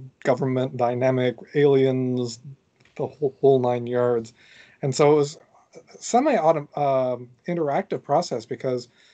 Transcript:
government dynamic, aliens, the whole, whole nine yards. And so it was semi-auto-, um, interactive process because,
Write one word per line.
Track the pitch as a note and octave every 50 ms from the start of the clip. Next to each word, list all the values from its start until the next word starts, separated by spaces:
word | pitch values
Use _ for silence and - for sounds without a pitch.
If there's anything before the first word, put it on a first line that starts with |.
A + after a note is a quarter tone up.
| C3 C3 - _ -
government | D3 B2 C3 C#3 C3 B2+ B2+ B2+ E3+ C3
dynamic, | B2 B2 A#2+ B2 B2 C3 C3 C3 B2+ B2+ B2 A2+ - - - -
aliens, | D3+ C#3+ C#3+ C#3 C3+ C3 C3+ C3 C3 B2+ B2+ B2+ B2 B2 A#2+ A2+ - - C#3+ C3+ - _ _ _ _ _ _ _
the | - C#3+
whole, | C#3 - - D3+ C3+ - _
whole | - C3+ C#3 C3
nine | B2 B2 B2 A#2+ A#2+
yards. | A#2+ B2 B2 B2 B2 A#2+ A#2 A2+ - - _ _ _ - - - - _ _
And | - C#3 B2+
so | - D3+ C#3+
it | D3+
was | D3+ C#3+ C#3+ - - _ _ _ _ _ _ - - - _ - -
semi-auto-, | - - - A#3+ C#4 D#4 B3+ F#3 D#3 D#3+ D#3+ D3+ C#3+ - -
um, | C#3+ C#3+ C#3 C3+ C3 B2+ B2+ B2 B2 B2 A#2+ - _ _
interactive | - F3 E3+ D#3+ C#3+ C#3+ F3 G3 - E3 C3+
process | - - C#3+ D#3+ - - C3+ A#2 A2
because, | - C3 B2 - C3+ B2+ B2 A#2+ - _ _ _ _